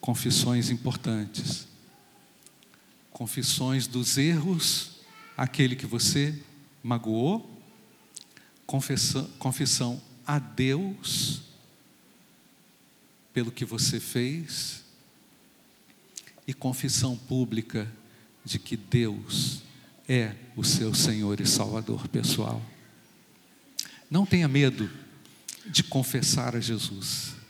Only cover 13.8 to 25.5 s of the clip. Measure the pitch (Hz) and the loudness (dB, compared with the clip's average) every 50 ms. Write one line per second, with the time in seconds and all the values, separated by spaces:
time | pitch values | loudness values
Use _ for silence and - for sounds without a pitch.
13.8 | - - - 113 - - - 123 120 127 147 165 165 - - - - - - - | 0 0 0 -2 -4 -2 -2 0 0 0 -2 -4 -6 -6 -6 -6 -6 -6 -8 -12
14.8 | - - - - - - _ - - - - - - - - - - - - - | -16 -20 -20 -20 -20 -20 _ -20 -20 -20 -20 -20 -20 -20 -20 -20 -20 -20 -20 -20
15.8 | _ - - _ - - - - - - - - - - 127 - - 131 131 - | _ -20 -20 _ -20 -18 -18 -18 -18 -18 -20 -14 -10 -10 -8 -4 -2 -4 -2 -2
16.8 | - 135 117 120 120 135 123 113 - - 131 127 127 113 110 113 110 - - 117 | -2 0 0 2 2 0 -2 -4 -6 -2 0 0 0 0 0 -4 -4 -4 -6 -6
17.8 | 107 110 113 - - - - - - - - - - - - 104 - - 117 107 | -6 -6 -10 -14 -20 -20 -20 -20 -20 -20 -20 -18 -10 -6 -6 -6 -4 -4 -8 -8
18.8 | 101 - - 123 117 110 104 104 101 - - - - - - - - - - - | -4 0 2 2 2 2 0 -4 -6 -4 -2 -2 0 -2 -2 -6 -10 -16 -20 -20
19.8 | - - - - - - 131 127 113 110 101 - - - - 117 110 - - - | -20 -20 -20 -20 -2 0 2 2 2 0 -4 -10 -14 -14 -8 -2 0 2 2 2
20.8 | 113 110 - - - - 113 107 104 101 104 101 101 104 - - 107 104 104 113 | 2 2 2 4 4 4 2 2 2 0 0 2 2 2 2 2 2 0 -2 -4
21.8 | 110 113 113 - - - - 117 117 117 - - 107 113 117 113 113 - - - | -2 -2 -4 -4 -4 -4 -2 0 0 2 0 0 0 -2 -2 -4 -6 -10 -14 -20
22.8 | - - - - - - - - - - - - - - - - - - - - | -20 -20 -20 -20 -20 -20 -20 -20 -20 -20 -20 -20 -20 -20 -20 -20 -20 -20 -10 -10
23.8 | - - - - - - 147 175 202 196 - 180 170 147 131 143 143 131 127 - | -10 -10 -10 -20 -10 2 4 4 4 6 6 6 6 6 6 8 6 6 6 2
24.8 | 110 92 - - - - - - - - - - - - | -4 -4 -4 -10 -16 -18 -20 -20 -20 -20 -20 -20 -16 -16